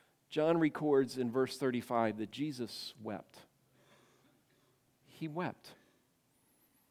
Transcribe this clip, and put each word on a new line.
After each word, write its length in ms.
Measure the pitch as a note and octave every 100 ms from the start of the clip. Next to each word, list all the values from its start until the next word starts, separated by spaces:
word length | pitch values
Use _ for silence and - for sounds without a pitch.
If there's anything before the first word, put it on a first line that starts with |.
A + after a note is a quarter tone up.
| _ _ _
John 300 | D3+ D#3 E3+
records 580 | D#3 - D3+ C3+ C3+ C3
in 140 | B2
verse 260 | B2 B2+ -
thirty-five 600 | C3+ B2 A#2 A#2+ A2+ G#2+
that 120 | G#2
Jesus 600 | - D3+ B2+ A2+ - - -
wept. 360 | A2 G2 - - - _ _ _ _ - _ _ _ _ _ _ _ _ _ _ _
He 220 | - D#3+
wept. 420 | D#3 E3 - - - _ _ _ _ _ _ _ _ _ _ _